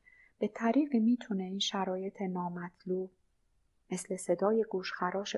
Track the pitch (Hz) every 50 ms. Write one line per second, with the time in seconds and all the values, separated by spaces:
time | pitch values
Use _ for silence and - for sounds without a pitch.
0 | _ - - - - _ _ _ 214 208 - - 226 233 226 277 311 285 262 226
1 | 220 226 247 240 - - 208 190 185 185 190 196 - - - 196 190 190 185 185
2 | 190 196 - - 196 185 180 180 180 175 175 180 175 180 - _ - 185 185 185
3 | 185 185 - _ _ _ _ _ _ _ _ _ _ _ _ _ _ - 190 180
4 | - - 190 - - - 175 170 190 208 220 226 208 - - 185 185 - - -
5 | 180 180 185 190 202 - -